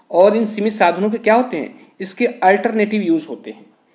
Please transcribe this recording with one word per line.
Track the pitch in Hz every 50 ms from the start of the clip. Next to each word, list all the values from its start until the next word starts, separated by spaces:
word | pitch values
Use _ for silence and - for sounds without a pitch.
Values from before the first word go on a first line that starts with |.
| _ -
और | - 170 190 208 208
इन | 226 226
सीमित | 214 - 202 202 220 214
साधनों | - 190 175 170 175 196 214
के | 214 233
क्या | - 208 220
होते | 240 247 247 -
हैं? | 160 123 - - - - _ _ -
इसके | 190 190 - - 240
alternative | 240 247 - - 185 202 202 202 233 220 220 208 208 214 214 190
use | 170 165 156 151 -
होते | 123 104 - 107
हैं। | 107 - - _ _ _ _ _ _